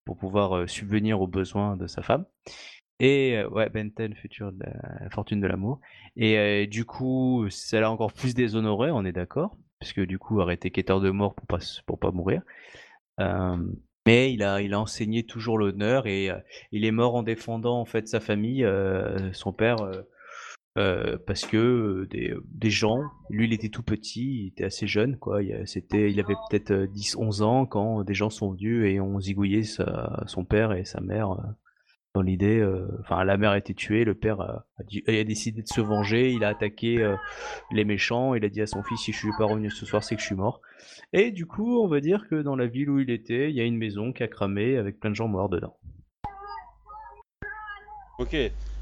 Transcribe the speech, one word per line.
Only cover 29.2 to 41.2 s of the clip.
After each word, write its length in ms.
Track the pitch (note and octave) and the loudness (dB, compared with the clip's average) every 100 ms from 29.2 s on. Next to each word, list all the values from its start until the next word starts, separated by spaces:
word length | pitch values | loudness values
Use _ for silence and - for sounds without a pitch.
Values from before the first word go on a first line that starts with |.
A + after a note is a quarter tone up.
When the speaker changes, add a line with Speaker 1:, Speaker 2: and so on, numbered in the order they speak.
Speaker 1:
zigouillé 440 | F#2+ G2 G2 G#2 | -2 0 2 2
sa, 580 | G#2+ - - E2+ - - - | 0 -2 -2 -2 -4 -6 -6
son 180 | - | -6
père 280 | F2+ G#2 A2 | 0 2 4
et 120 | F#2 | 0
sa 160 | G2 - | -4 -6
mère, 320 | F#2+ G#2 G#2 | -2 -2 0
euh, 100 | F#2+ G#2 G#2+ _ _ _ _ _ | -2 -6 -10 _ _ _ _ _
dans 80 | G2 | 0
l'idée, 380 | F#2 F#2 G2+ A2+ | 2 4 4 4
euh, 260 | G#2 F#2+ F#2+ G#2 | 4 0 -4 -6
enfin, 240 | G#2 F2 | -2 2
la 120 | F#2+ G2 | 4 4
mère 140 | G#2+ | 4
a 80 | G2+ | 2
été 160 | - | 0
tuée, 300 | - - G#2+ | -6 2 4
le 100 | A2 | 4
père 260 | G2 A2 G2+ | 2 0 -2
a, 260 | F#2 A2+ - - | -4 -8 -12 -16
a 40 | |
dit, 180 | G#2 G2+ - | -10 -6 0
a 160 | A2 | 0
décidé 380 | G#2+ G#2+ A#2+ A2 | 0 -2 -4 -6
de 60 | G#2 | -4
se 120 | - | 0
venger, 500 | G#2+ G#2 G2+ A2+ C3 | 2 2 4 4 4
il 140 | A#2+ | 4
a 40 | G#2 | 0
attaqué, 500 | G#2 G#2 - A#2 A#2 | 0 -2 -2 0 4
euh, 140 | G#2+ F#2+ F#2 - - - - | 2 0 -4 -10 -10 -12 -2
les 120 | G#2+ | 0
méchants, 500 | G#2 G2 - A#2+ C3 | 2 2 0 2 2
il 100 | A#2+ | 2
a 40 | G#2 | 0
dit 120 | G#2+ | -2
à 80 | G#2+ | -4
son 160 | F#2+ | -4
fils, « 160 | G#2 A2+ | -4 -6
Si 100 | - | -4
je 60 | - | -4
suis 140 | G#2+ - | -2 0
pas 100 | G#2+ | 2
revenu 220 | G#2+ G#2 | 2 -2
ce 160 | - | -6
soir, 200 | G#2+ G#2 | -2 -2
c'est 100 | - | 0
que 60 | A2 | -4
je 60 | - | -4
suis 100 | F#2+ | -2
mort. » 240 | G#2 - - - - - - | -2 -4 -14 -20 -20 -20 -2
Et 200 | - | 2